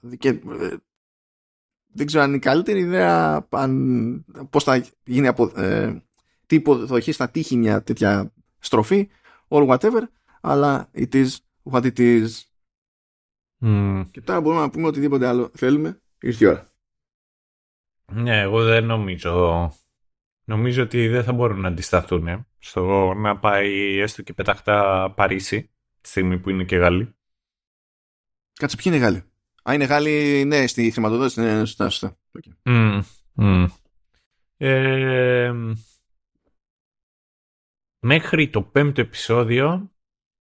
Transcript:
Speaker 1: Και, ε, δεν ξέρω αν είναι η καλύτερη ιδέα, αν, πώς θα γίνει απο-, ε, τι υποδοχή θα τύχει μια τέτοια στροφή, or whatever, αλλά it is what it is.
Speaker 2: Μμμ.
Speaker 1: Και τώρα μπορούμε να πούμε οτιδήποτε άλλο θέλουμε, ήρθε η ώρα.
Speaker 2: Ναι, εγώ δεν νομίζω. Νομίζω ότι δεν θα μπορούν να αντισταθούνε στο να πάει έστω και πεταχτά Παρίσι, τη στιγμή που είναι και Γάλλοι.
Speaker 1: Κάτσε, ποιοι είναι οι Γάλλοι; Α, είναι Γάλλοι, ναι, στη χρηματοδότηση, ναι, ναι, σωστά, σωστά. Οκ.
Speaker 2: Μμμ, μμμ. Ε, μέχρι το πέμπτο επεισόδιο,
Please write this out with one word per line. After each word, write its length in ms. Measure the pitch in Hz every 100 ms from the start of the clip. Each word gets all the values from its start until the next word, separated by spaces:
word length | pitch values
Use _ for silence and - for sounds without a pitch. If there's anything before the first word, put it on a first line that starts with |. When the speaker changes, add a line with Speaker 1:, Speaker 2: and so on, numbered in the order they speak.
| 120 123
Speaker 1:
Και, 100 | 135
ε, 480 | 117 - - 92 - _ _ _ _ _ _ _ _ _ _ _
δεν 140 | - 147
ξέρω 160 | 151
αν 60 | 139
είναι 100 | 139
η 20 |
καλύτερη 400 | - 143 202 202
ιδέα, 680 | 175 185 180 170 160 151 -
αν, 760 | - 135 131 131 123 113 127 - - 135
πώς 140 | 151
θα 200 | 143 127 120 _
γίνει 220 | - 127 135
απο-, 340 | 120 113 -
ε, 420 | 92 110 104 110 _ _ _ _ _
τι 80 |
υποδοχή 580 | 160 147 131 117 135 156
θα 180 | 151 123
τύχει 260 | - 156 123
μια 260 | 113 104
τέτοια 500 | - 117 104 101 101 _ _ _
στροφή, 500 | - 120 110 196 202 _ _ _ _
or 200 | 147 143
whatever, 340 | 127 208 233 233 _ _ _
αλλά 500 | - 147 147 139 -
it 200 | - -
is 220 | 135 131 - _ _
what 200 | - 131
it 160 | 127 123
is. 300 | 120 117 110 110 - _ _ _ _ _ _ _ _ _ _ _
Speaker 2:
Μμμ. 520 | 117 104 101 98 92
Speaker 1:
Και 100 | -
τώρα 200 | - 180
μπορούμε 200 | 151 165
να 100 | 147
πούμε 160 | - 160
οτιδήποτε 400 | 139 143 139 123
άλλο 240 | 123 120
θέλουμε, 480 | - 127 147 156 190 _ _
ήρθε 240 | - 117
η 40 | 104
ώρα. 200 | 78 - _ _ _ _ _ _ _ _ _ _ _ _ _ _
Speaker 2:
Ναι, 280 | 101 120 110
εγώ 240 | 98 113
δεν 200 | 113 113
νομίζω. 880 | 113 113 101 87 87 87 87 85 85 - _ _ _ _ _ _
Νομίζω 380 | - 107 120 123
ότι 260 | 117 123 113
δεν 160 | 120
θα 80 | 113
μπορούν 280 | 123 120 98
να 80 | 92
αντισταθούνε 760 | 82 - 90 - 87 85 87 - _
στο 560 | - - 92 98 95
να 240 | 95 107 98
πάει 600 | 107 101 101 98 101 98
έστω 240 | 104 -
και 120 | 101
πεταχτά 760 | - - 98 - 104 101 95 95 98
Παρίσι, 540 | 98 95 95 104 - _ _ _
τη 80 | -
στιγμή 300 | - 92 90
που 120 | 92
είναι 140 | 95
και 120 | 90 90
Γάλλοι. 380 | 87 90 117 _ _ _ _ _ _ _ _ _ _ _ _ _ _
Speaker 1:
Κάτσε, 240 | _ 139 -
ποιοι 80 | -
είναι 100 | 160
οι 40 |
Γάλλοι; 220 | 120 90 - _ _ _ -
Α, 60 |
είναι 100 | 143
Γάλλοι, 600 | 135 147 151 151 147 143
ναι, 220 | 139 147 127
στη 240 | - 113
χρηματοδότηση, 500 | 110 110 117 131 -
ναι, 120 | 113
ναι, 100 | 107
σωστά, 260 | 107 - 104
σωστά. 280 | - 98 - _
Οκ. 100 | - - -
Speaker 2:
Μμμ, 360 | - 120 110 101 98 - _
μμμ. 340 | - 104 92 90 - _ _ _ _ _ _ _ _
Ε, 960 | 139 131 135 131 135 127 127 123 123 120 113 110 - _ _ _ _ _ _ _ _ _ _ _ _ _ _ _ _ _ _ _ _ _
μέχρι 500 | 117 151 - 165 147
το 120 | 107
πέμπτο 380 | - 139 147 139
επεισόδιο, 920 | 113 - - 117 117 120 143 180 196 _ _ _ _ _